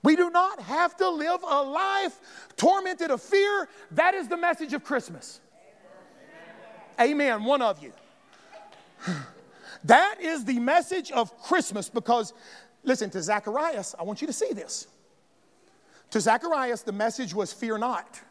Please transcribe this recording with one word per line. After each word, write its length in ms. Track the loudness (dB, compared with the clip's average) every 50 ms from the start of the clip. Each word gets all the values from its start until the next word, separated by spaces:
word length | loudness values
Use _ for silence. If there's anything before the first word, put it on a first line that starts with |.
| 6
we 140 | 4 6
do 120 | 6 4 2
not 300 | 4 2 2 2 0 -6
have 380 | -10 -6 0 0 0 0 0
to 120 | 0 0 0
live 320 | 0 0 -2 -2 -2 -2 -2
a 200 | 0 0 0 0
life 560 | -2 -2 -2 -2 0 0 0 -2 -4 -6 -10 -20 -20 -20 -20 -20 -18 -6
tormented 520 | 2 4 4 4 4 0 -4 -4 -4 -2 -2
of 120 | -2 -4
fear. 480 | -2 0 2 2 4 4 0 -2 -4 -6 -12 -20 -20 -6
That 240 | 0 4 4 4 4
is 120 | 0 -2
the 100 | -4 -4
message 360 | 0 0 0 0 0 -4 -6 -6
of 100 | -8 -4
Christmas. 560 | -2 -4 -4 -4 -6 -16 -16 -16 -18 -20 -20 _ _ _ -20 -20 -20 -20 _ -20 -20 -20 -20 -20 -20 -20 -20 -20 -20 -20 -20 -20 -20 -20 -20 -20 -20 -20 -20 -20 -18 2 2
Amen. 460 | 2 4 4 2 2 2 0 0 0
One 160 | 0 0 2
of 200 | 2 0 -2 -2
you. 120 | -10 -20 -20 -20 -20 _ _ _ _ _ -20 -20 -20 -20 -20 -20 -20 -20 -20 -20 -20 -20 _ -12 -6
<sighs> 60 | -6 -6 -6 -8 -12 -18 -20 -20 -20 -20 -20 -20 -20 -20 -12 6
That 320 | 8 8 8 8 4 0 -4
is 260 | -4 -4 -4 -4 -2
the 120 | -2 -2
message 540 | 0 2 4 4 2 2 2 -4 -6 -6 -2
of 260 | 0 0 0 0 -4 -16 -4
Christmas 460 | 0 0 0 0 0 -6 -8 -8 -4
because, 440 | -6 -6 0 2 2 2 2 -4 -10 -20 -20 -20 -20 -20 -20 _ _ _ _
listen, 280 | -2 0 0 0 -6
to 100 | -6 -6
Zacharias, 720 | -2 0 -2 -2 -2 -4 -2 -2 -2 -2 -2 -4 -8 -10 -10 -8
I 20 |
want 180 | -8 -8 -6 -6
you 60 | -6
to 80 | -6 -2
see 180 | -2 -2 -4
this. 360 | -4 -6 -8 -10 -10 -12 -12 -14 _ _ _ _ _ _ _ _ _ _ _ _ _ _ _ _ _ _ _ _ _ -20 _ _
To 100 | -4 0
Zacharias, 640 | 2 2 2 2 0 -2 -2 -2 0 -2 -4 -6
the 100 | -6 -8
message 440 | -4 -2 -2 -2 -2 -4 -8 -6 -4
was, 180 | -6 -6 -6 -6
"Fear 240 | -8 -6 -4 -4
not. 420 | -2 -2 -4 -4 -6 -8 -12 -18 -20 -20 -20